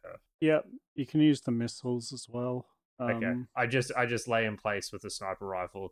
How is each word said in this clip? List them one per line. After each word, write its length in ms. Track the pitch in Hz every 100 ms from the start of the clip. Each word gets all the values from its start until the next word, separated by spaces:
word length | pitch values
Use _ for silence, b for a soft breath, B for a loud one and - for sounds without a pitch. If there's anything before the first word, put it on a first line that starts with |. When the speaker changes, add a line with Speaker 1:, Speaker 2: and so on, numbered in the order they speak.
Speaker 1:
her. 140 | 90 87 _ -
Speaker 2:
Yep, 240 | 156 151 - - _ -
you 100 | 127
can 140 | 156
use 200 | 151 135
the 100 | -
missiles 600 | 117 117 - 127 123 117
as 140 | 127 -
well. 380 | 120 123 127 - _ _ -
Speaker 1:
Okay. 240 | 120 113 113
Speaker 2:
Um, 220 | 123 123 123
Speaker 1:
I 100 | 120
just, 260 | 131 123 127
I 80 | 120
just 220 | 117 123
lay 180 | 113 110
in 120 | 104
place 340 | 107 101 -
with 80 | 101
the 80 | 101
sniper 380 | - 98 92 98
rifle. 420 | 92 90 98 95